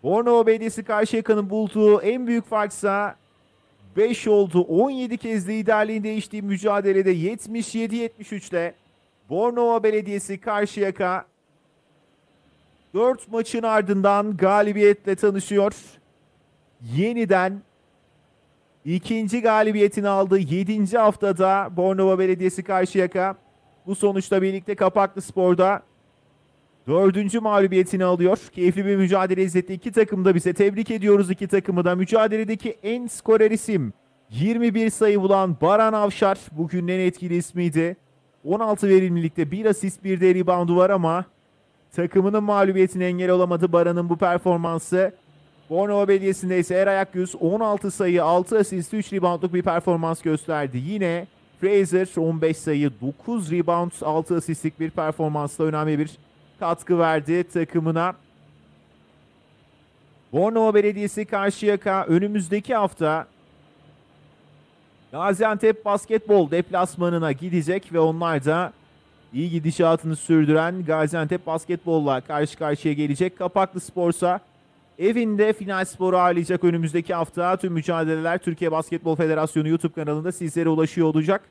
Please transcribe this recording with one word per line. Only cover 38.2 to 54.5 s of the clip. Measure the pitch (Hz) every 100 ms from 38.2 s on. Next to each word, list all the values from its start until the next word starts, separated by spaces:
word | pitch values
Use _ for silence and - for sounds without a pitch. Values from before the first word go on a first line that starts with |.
| _ _ 143
On | 202
altı | 226 208 202
verimlilikte | 190 185 170 165 - 151
bir | 190 220
asist | 208 196 -
bir | 190 185
de | 185 180
reboundu | 175 180 175 175
var | 185
ama | 196 165 170 185 _ _ _ _ _ _ -
takımının | 175 196 190 214
mağlubiyetine | 208 202 196 190 185 185 180
engel | 180 180
olamadı | 180 180 175 180
Baran'ın | 170 175 175 175
bu | 170
performansı. | 185 175 180 170 170 165 - 185 190 - _ _ _ _ _
Bornova | 165 202 202 196
Belediyesi'nde | 196 190 190 185 185
ise | 170 180
Eray | 196 196
Akgüz | 196 180 180 -
on | 165 208
altı | 220 202 202
sayı, | - 185 175
altı | 160 175 180 220
asist, | 202 190 165
üç | 214 196
reboundluk | 196 175 175 180
bir | 180
performans | 185 170 185 170 165 165
gösterdi. | 165 156 - 156 143 123 143
Yine | 208 185 170 165 _ _ _
Fraser | 190 202 185 185 185 -
on | 160 160
beş | 160 160
sayı, | - 147 147 107
dokuz | 127 143 - 233 165
rebound, | 175 170 170 175 -
altı | 151 156 160 170
asistlik | -